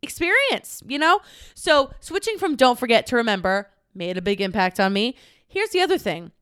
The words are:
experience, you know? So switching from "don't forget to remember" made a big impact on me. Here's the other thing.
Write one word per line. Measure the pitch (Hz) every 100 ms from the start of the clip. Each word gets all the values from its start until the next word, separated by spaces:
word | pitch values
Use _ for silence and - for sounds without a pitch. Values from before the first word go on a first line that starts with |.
experience, | 277 - 339 466 554 247 - - -
you | 277
know? | 311 359 - - -
So | - - 294 277 -
switching | - 359 427 415
from | 392 277
"don't | 254 240
forget | 247 226 -
to | 247
remember" | 233 196 180 196 208 _ _
made | 190 175 185
a |
big | 185 196
impact | 196 196 185 -
on | 190
me. | 196 226 - _ _ _
Here's | 381 427
the | 370
other | 359 359
thing. | 208 170 170 _